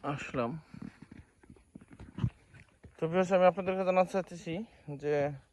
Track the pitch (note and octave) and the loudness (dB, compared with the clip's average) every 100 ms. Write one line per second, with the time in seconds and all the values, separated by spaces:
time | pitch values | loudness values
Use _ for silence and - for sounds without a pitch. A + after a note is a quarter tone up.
0 | D3 C#3 - C3+ A#2 D#3+ - - - - | -4 -6 -4 -4 -4 -6 -14 -16 -16 -16
1 | - - - _ - - _ - - - | -20 -20 -20 _ -20 -20 _ -20 -20 -20
2 | - - - - _ - - _ - - | -16 -4 -4 -4 _ -20 -20 _ -20 -6
3 | D#3+ F3+ F3+ F#3+ F3+ F3 F#3 F#3+ F#3 F#3 | 0 0 4 6 6 6 -2 0 2 4
4 | F#3 G3 F3 F3 E3+ E3 A#3 - - C#3+ | 4 0 -4 -10 -8 -8 -8 -16 -14 -6
5 | C#3+ D3 C#3+ C#3 _ | -2 0 0 -4 _